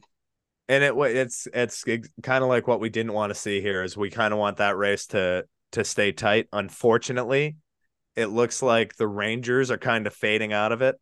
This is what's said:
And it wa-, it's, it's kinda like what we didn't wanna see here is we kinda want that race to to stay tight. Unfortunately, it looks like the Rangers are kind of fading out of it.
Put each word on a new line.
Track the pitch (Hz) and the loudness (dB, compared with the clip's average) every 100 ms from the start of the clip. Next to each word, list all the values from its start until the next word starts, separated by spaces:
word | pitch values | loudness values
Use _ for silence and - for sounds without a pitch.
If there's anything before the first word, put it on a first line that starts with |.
| _ _ _ _ _ _ - | _ _ _ _ _ _ 0
And | 135 | 4
it | 143 | 4
wa-, | 123 135 | 2 0
it's, | 127 123 - - | 0 -2 -6 -6
it's | 123 120 - | -2 -2 -4
kinda | - 117 - - 127 131 127 | -4 -4 -6 -10 0 2 4
like | 123 120 | 2 2
what | 113 | 0
we | 113 | 0
didn't | 113 113 | -4 -2
wanna | 104 104 | -2 -2
see | 101 107 98 | -4 -2 -2
here | 101 95 | 0 -2
is | 92 101 | -4 -4
we | 101 | -4
kinda | 117 107 107 | 0 0 2
want | 101 98 | 0 0
that | 101 95 | 0 0
race | 101 101 - | 0 -2 -2
to | 107 90 90 - _ _ | -2 0 -2 -6 _ _
to | 117 | -6
stay | 104 - 104 | -4 0 0
tight. | - 110 110 - | 0 2 2 0
Unfortunately, | 104 98 - 120 117 - 127 120 135 151 156 _ _ _ _ _ | -4 -6 0 2 2 2 -4 0 0 0 -6 _ _ _ _ _
it | - 110 | -4 -2
looks | 113 120 - | 0 0 0
like | 131 113 104 - | 2 2 2 -2
the | 110 | -4
Rangers | 101 104 117 120 127 127 | -2 -2 -2 0 0 0
are | 110 | -2
kind | 127 113 104 | 0 0 -2
of | |
fading | - 107 107 107 | -2 0 0 0
out | 104 107 | 0 0
of | 113 | 2
it. | 131 - | 0 -2